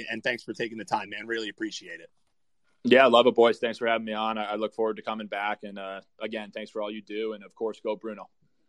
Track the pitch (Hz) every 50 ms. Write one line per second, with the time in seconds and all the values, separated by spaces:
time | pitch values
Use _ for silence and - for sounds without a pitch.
0 | 110 - 113 113 - 131 123 117 - - 110 - 120 110 113 110 101 - 120 110
1 | 98 101 101 104 107 113 113 113 113 104 98 _ 110 107 98 - 101 90 85 82
2 | 82 - _ _ _ _ _ _ _ _ _ _ _ _ _ _ _ 120 123 127
3 | 135 127 117 120 120 123 107 117 117 117 107 - - 117 110 - 123 117 113 113
4 | 113 110 107 107 110 110 113 107 107 104 107 104 110 104 - - 113 110 110 104
5 | - - 110 110 107 98 104 101 101 104 107 - - 101 98 98 98 95 98 95
6 | 92 _ _ _ 113 107 110 110 107 101 104 110 107 104 - 110 104 104 110 107
7 | 101 101 104 107 113 110 107 101 98 95 _ - 113 107 101 - _ 113 107 98
8 | - 113 107 101 92 - _ _ _ _ _ _ _